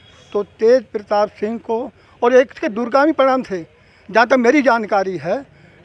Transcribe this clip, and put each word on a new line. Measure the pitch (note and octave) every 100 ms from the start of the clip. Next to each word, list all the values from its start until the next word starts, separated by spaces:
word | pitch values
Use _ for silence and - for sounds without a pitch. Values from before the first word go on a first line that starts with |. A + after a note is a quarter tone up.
| _ - _
तो | G#3
तेज | G3 - A3 B3+
प्रताप | G#3+ G#3+ G#3 G#3 G#3
सिंह | - G#3+ A#3
को, | - A3+ C4 _ _ -
और | A#3+
एक | B3+ C4+
इसके | - E4
दूरगामी | G#3 A#3+ C4+ D4+
परिणाम | D4 C4+ B3+
थे, | G#3+ F#3 E3 _ _ _ -
जहाँ | F#3+ A#3
तक |
मेरी | C4+ A#3 D4
जानकारी | C4 A#3 G3+ G#3 F#3+ F3
है, | D#3+ A3+ - _ - _